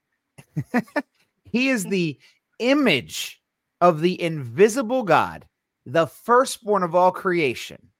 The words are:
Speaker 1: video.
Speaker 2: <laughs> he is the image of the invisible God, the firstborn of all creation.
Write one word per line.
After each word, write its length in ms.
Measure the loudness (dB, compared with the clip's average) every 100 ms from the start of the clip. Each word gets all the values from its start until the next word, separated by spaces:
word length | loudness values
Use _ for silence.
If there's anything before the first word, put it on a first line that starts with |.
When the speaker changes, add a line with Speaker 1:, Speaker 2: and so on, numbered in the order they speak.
| _ _ _ -20 -14 -12 -6
Speaker 1:
video. 120 | -6 -4 -8 -10
Speaker 2:
<laughs> 400 | _ _ _ -6
he 180 | -2 0
is 160 | -2 -2
the 340 | -2 -4 -6 _ _ _ -6
image 840 | 0 2 2 0 -2 -12 -12 -14 _ _ _ 0
of 200 | 2 2
the 200 | -2 -2
invisible 840 | -6 -6 -6 2 4 2 -2 -2
God, 440 | 2 2 2 -6 -20 _ _ _ -4
the 220 | -2 -2
firstborn 760 | -4 2 2 2 -4 -2 0
of 120 | 2 2
all 160 | 2
creation. 800 | 2 -2 0 -2 -4 -12 -18 _